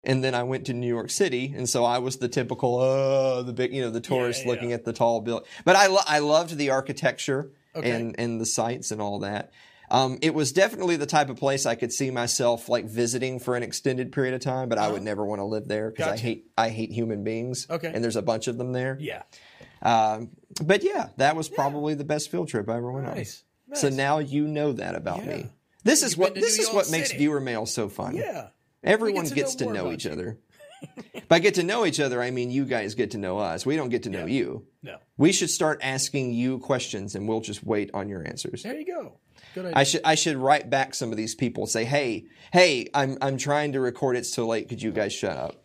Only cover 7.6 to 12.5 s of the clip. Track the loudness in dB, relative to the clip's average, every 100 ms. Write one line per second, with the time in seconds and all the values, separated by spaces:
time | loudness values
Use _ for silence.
7.6 | _ -4 -2 0 -4 -4 -4 -2 -2 0
8.6 | -2 -2 -6 -6 -4 -4 -4 -6 -8 -16
9.6 | -20 _ 0 2 2 2 2 2 2 4
10.6 | 4 4 0 0 4 4 2 0 0 2
11.6 | 0 0 -2 -2 -2 0 -2 2 2